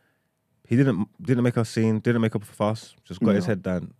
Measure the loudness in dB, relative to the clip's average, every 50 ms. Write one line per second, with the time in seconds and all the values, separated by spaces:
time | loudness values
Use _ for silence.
0 | _ _ _ _ _ _ _ _ _ _ _ _ _ _ 2 2 2 2 0 0
1 | -4 -6 _ -10 -4 -2 0 2 2 2 2 0 -2 -2 0 0 0 2 0 0
2 | 0 0 2 2 0 0 -2 -4 -8 -8 -6 -4 -2 -2 -2 -4 -8 -16 -20 _
3 | _ -18 -6 -2 2 2 2 2 0 0 -2 -2 -2 -4 -4 -4 -6 -8 -14 _